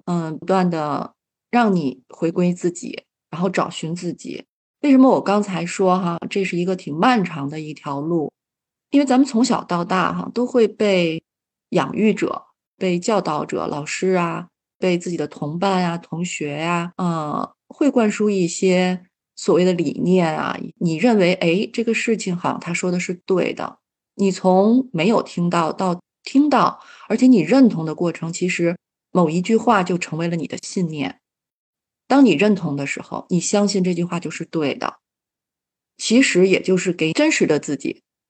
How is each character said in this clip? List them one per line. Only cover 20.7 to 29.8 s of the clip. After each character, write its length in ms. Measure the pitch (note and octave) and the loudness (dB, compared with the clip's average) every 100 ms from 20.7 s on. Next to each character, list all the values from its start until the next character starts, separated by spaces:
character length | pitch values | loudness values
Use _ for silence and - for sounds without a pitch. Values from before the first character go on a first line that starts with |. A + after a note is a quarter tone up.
| - | -4
你 180 | E3+ D#3+ | -4 0
认 220 | A#3+ G#3+ | 2 4
为， 160 | F3 F3+ | 2 2
哎， 340 | F3 F3+ - | 2 0 -2
这 120 | - | -4
个 100 | A3+ | -2
事 240 | A3 - G#3+ | -2 -2 -2
情 180 | F#3+ F3 | -2 -4
好 140 | C#3 | -4
像 100 | - | -4
他 140 | E3 | -6
说 180 | E3+ F#3 | -4 -2
的 80 | F3+ | -2
是 140 | F3 F3+ - | -4 -8 -2
对 260 | F3+ - | 0 0
的。 240 | - - - _ _ _ - | -4 -10 -12 _ _ _ -2
你 160 | G3 | -2
从 580 | F#3 F#3+ F#3 G#3 B3 C4 | 2 4 4 6 4 2
没 160 | E3 F3+ | 0 2
有 120 | G#3 | 2
听 260 | - - F3 | 0 -4 0
到 240 | E3+ D#3 | 0 -2
到 300 | - F#3+ F3 _ _ | -2 -2 -4 _ _
听 260 | - C4+ D4+ | -2 2 4
到， 300 | B3+ E3+ - - - - | 4 2 -2 -20 -20 -4
而 80 | A3 | 4
且 120 | B3+ | 6
你 140 | A#3 | 6
认 280 | D3+ C4 A#3 | 6 6 6
同 160 | D#3+ D#3+ | 4 -4
的 80 | |
过 180 | D#3 F3 | -2 -4
程， 220 | - E3 | -4 -8
其 160 | E3 F3+ | -4 -4
实 260 | - E3+ F#3 _ _ _ | 0 -2 -2 _ _ _
某 180 | F3+ E3 | 0 2
一 100 | E3+ | 0
句 120 | F3+ A3+ | 0 2
话 280 | A#3 G#3 | 4 2